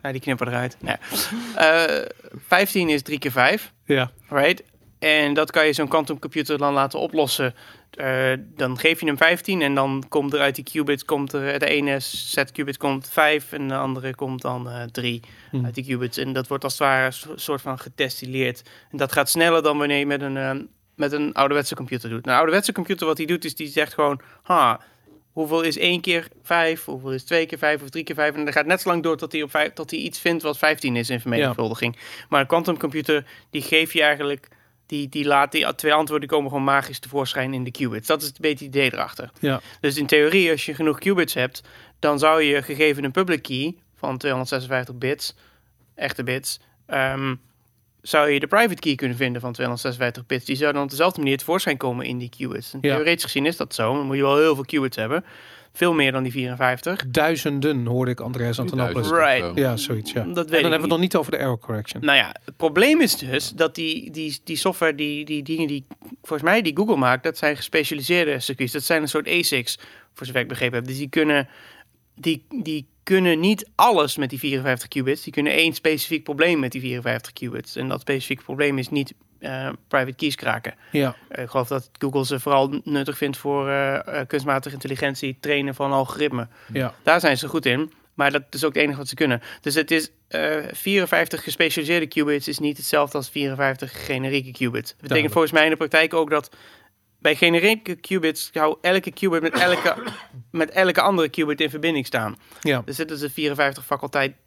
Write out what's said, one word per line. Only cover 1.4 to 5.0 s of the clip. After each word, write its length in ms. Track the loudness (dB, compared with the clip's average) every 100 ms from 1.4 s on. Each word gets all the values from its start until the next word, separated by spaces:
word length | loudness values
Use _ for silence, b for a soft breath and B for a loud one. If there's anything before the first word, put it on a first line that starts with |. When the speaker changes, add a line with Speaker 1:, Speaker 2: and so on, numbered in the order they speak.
| -8 2
Speaker 1:
Eh, 500 | 4 6 2 0 -4 -12 -18 -20 2
vijftien 420 | 2 4 2 2
is 120 | 0
drie 180 | -2 -4
keer 120 | -2
vijf. 420 | 4 4 4 -4 _ 0
Speaker 2:
Ja. 260 | 0 0 _ _
Speaker 1:
Right? 340 | 2 2 2 -6 _ _
En 340 | _